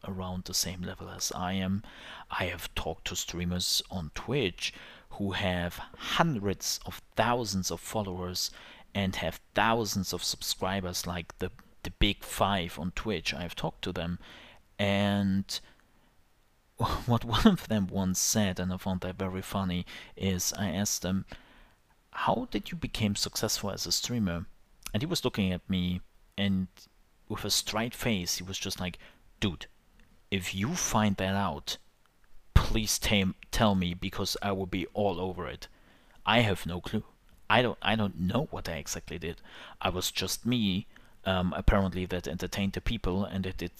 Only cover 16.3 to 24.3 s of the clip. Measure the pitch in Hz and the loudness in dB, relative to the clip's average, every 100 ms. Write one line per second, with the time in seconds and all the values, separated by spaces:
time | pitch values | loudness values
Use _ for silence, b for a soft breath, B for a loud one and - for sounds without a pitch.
16.3 | _ _ _ _ - 104 - - 117 117 | _ _ _ _ -4 -2 0 2 2 4
17.3 | 110 220 175 - 107 92 95 95 92 - | 2 2 0 -2 -2 0 -2 -2 0 0
18.3 | 110 101 90 90 92 101 92 90 92 95 | 2 0 -2 -4 -4 -4 -4 -4 -4 -4
19.3 | 95 - 101 95 87 - B B - 95 | -4 -4 -2 -2 -2 -4 B B -4 -2
20.3 | 90 - - 98 85 104 - 90 95 - | 0 0 -2 -2 0 0 0 0 0 -2
21.3 | B B B B B _ _ _ - - | B B B B B _ _ _ -2 0
22.3 | 220 254 214 - 170 127 - 104 101 - | 0 0 -4 -4 -6 -6 0 0 2 -2
23.3 | - 107 - 104 101 87 - - 123 98 | -2 0 0 -2 -4 -2 -2 0 0 2